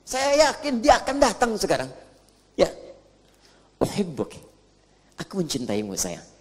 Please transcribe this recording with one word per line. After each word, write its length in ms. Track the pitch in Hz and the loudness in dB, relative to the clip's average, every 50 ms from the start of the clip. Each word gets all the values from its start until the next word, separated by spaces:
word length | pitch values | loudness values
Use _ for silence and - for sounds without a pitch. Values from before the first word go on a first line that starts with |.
Saya 480 | _ - - 254 269 285 285 294 311 294 | _ -6 -4 0 2 4 4 4 4 2
yakin 320 | - - - 294 262 226 | -2 -2 -4 -4 -4 2
dia 160 | 214 294 262 | 6 6 6
akan 240 | 226 - - 262 285 | 6 4 -4 2 4
datang 320 | 285 240 190 - 247 233 220 | 4 4 4 2 0 0 2
sekarang. 360 | 196 - 175 156 123 131 135 - - - - _ _ _ _ _ _ _ _ _ | -2 0 0 0 0 -2 -6 -10 -18 -20 -20 _ _ _ _ _ _ _ _ _
Ya. 120 | - 185 - - - - - - - _ _ _ _ _ _ _ _ _ _ _ _ _ _ _ | 2 2 2 2 -12 -18 -20 -20 -20 _ _ _ _ _ _ _ _ _ _ _ _ _ _ _
Uhibbuk. 560 | _ 131 120 - - 202 175 143 113 107 - - - - - _ _ _ _ _ _ _ _ _ _ _ _ _ - | _ -2 -2 0 -4 -4 -4 -4 -8 -8 -8 -8 -20 -20 -20 _ _ _ _ _ _ _ _ _ _ _ _ _ -16
Aku 200 | - - - 196 | -14 -10 -6 -6
mencintaimu, 520 | 170 151 - 131 123 117 104 104 107 101 95 | -4 -4 -4 -6 -4 -2 -2 -2 -4 -4 -6
sayang. 320 | 92 92 90 85 78 - - - _ | -6 -6 -6 -6 -10 -14 -20 -20 _